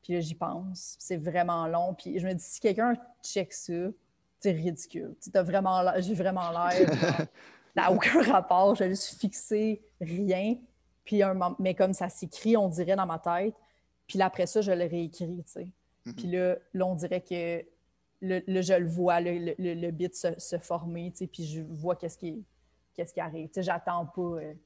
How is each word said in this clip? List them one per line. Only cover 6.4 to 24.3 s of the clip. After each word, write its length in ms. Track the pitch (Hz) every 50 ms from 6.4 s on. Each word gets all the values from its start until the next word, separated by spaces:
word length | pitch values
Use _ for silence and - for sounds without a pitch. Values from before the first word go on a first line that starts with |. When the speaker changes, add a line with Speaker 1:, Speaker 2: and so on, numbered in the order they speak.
| 175 170
Speaker 1:
l'air, 360 | 170 170 175 175 180 180 185 -
Speaker 2:
<laughs> 280 | 156 131 - 175 135 -
Speaker 1:
ça 100 | 156 - _ - - - - - _ _ _
n'a 160 | 190 - 180
aucun 300 | 185 220 - - - 330 254 226
rapport. 440 | 269 190 180 - 180 180 190 202 202
J'ai 140 | - 196 185
juste 300 | 190 190 - - - -
fixé 640 | - 196 - - - - 214 214 214 220 214 208 - _ _ _
rien. 580 | 180 160 170 180 202 190 185 185 196 214 240 240 - - _ _ _ _ _ _ _
Puis 180 | - 214 208 196
un 100 | 196 190
mom-, 220 | 185 180 175 - -
mais 140 | 190 185 180
comme 200 | - 196 190 190
ça 140 | - 185 185
s'écrit, 460 | - - - 165 - - - 220 226
on 120 | 220 202 185
dirait, 260 | 160 165 180 165 196
dans 100 | 196 190 175
ma 100 | 165 160
tête. 360 | - 180 170 175 196 220 220 - _ _ _ _ _ _ _ _ _ _
Puis 120 | - 190
là, 60 | 190
après 200 | 185 185 - 180
ça, 160 | 175 - 214
je 100 | 208 196
le 140 | 185 175 175
réécris, 580 | 165 165 170 170 160 - - 180 165 180 175 165
tu 60 | -
sais. 160 | - - 175 180 - _ _ _ _ _ _
Speaker 2:
Mhm. 100 | - -
Speaker 1:
Puis 120 | 202 233 180
là, 280 | 175 180 180 180 180 - _ _ -
là, 120 | 190 185
on 100 | 185 185
dirait 260 | 160 170 170 180 180
que 420 | 180 - 180 175 170 170 170 165 - - _ _ _ _ _ _ _ _ _ _ -
le, 180 | 185 185 185 180
le, 160 | - 190 185
je 120 | 180 165 190
le 140 | 175 175 165
vois, 320 | 165 175 180 175 175 175
le, 180 | 175 175 175 175
le, 180 | 170 170 156 -
le, 160 | 185 175 170
le 180 | 170 170 170
bit 220 | 165 156 175 180 -
se, 120 | - - 175 165 -
se 180 | - - - 170
former, 520 | - - 175 170 165 170 170 170 170 180
tu 60 | 175 -
sais, 80 | 185 175
puis 160 | - - 165
je 160 | 151 151 160
vois 340 | 160 156 165 151 156 180 175
qu'est-ce 220 | 170 - 165 - _
qui, 240 | - 170 156 233 208 _ _ _ _ _ _ _ _ _ _
qu'est-ce 200 | - 170 165 -
qui 60 | -
arrive. 280 | 165 165 156 165 160 160
Tu 80 | -
sais, 80 | 190 185
j'attends 420 | 175 175 170 - 190 175 175 170
pas, 160 | - - -
euh. 320 | 180 175